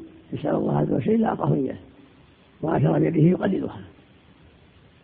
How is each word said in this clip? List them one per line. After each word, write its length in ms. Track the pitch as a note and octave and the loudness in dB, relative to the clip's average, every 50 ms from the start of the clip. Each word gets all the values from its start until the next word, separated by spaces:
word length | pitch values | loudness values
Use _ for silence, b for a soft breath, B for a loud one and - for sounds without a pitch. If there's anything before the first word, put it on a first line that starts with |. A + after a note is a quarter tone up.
| - - - - - - - | -10 -18 -20 -20 -14 -12 -10
يسأل 220 | A2+ - - - | -8 -4 -4 -2
الله 220 | - - - D3 D3 | -2 -2 -2 0 0
عز 140 | - - | 0 0
وجل 240 | - - - F#3 A3 | 0 -2 0 0 2
إلا 120 | A3+ A3 - | 2 2 0
أعطاه 260 | E3+ - E3 D3+ D3+ | -2 -2 0 0 0
إياه"، 240 | D3+ C3+ A#2+ - - - - - - - - - - - - - _ _ - - - | 0 0 -4 -6 -10 -14 -20 -20 -20 -20 -20 -20 -20 -20 -20 -20 _ _ -20 -12 -8
وأشار 380 | - D#3+ E3 D#3+ C#3 D#3+ D#3+ D3 | -4 -2 0 2 2 2 2 2
بيده 220 | D3+ D#3 E3 D#3 | 2 2 4 4
يقللها. 600 | D3+ E3+ F3+ - G#3+ G#3+ F#3 - C3+ A#2 - G#2 F#2+ - - - - _ - - _ _ - _ - - - - - - _ - - - - _ | 4 4 4 2 0 -2 -2 -2 -4 -6 -10 -12 -16 -18 -20 -20 -20 _ -20 -20 _ _ -20 _ -20 -20 -20 -20 -20 -20 _ -20 -20 -20 -20 _